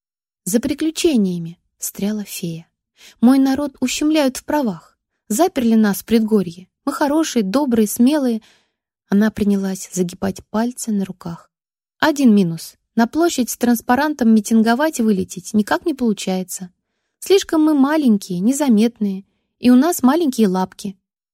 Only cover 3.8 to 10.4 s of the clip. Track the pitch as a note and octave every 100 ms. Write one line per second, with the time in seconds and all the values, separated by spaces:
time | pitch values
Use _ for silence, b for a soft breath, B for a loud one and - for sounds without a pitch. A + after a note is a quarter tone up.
3.8 | B3+ - D4+ D#4 C4+ B3+ - D4+ B3 E3
4.8 | - _ _ _ - G#3+ F#4 C#4 A#3 A3
5.8 | G#3 G3 - A3+ A3 G#3+ F3 F3 F#3 _
6.8 | - C#4+ D4 D4+ D#4 A#3+ F#3+ B3+ D4 A3+
7.8 | G#3+ - A#3+ D4+ C4 A3 b b b b
8.8 | _ _ - G3+ G#3+ - G3+ G3 F#3+ F#3+
9.8 | - F3+ F3 F#3 G3 F#3+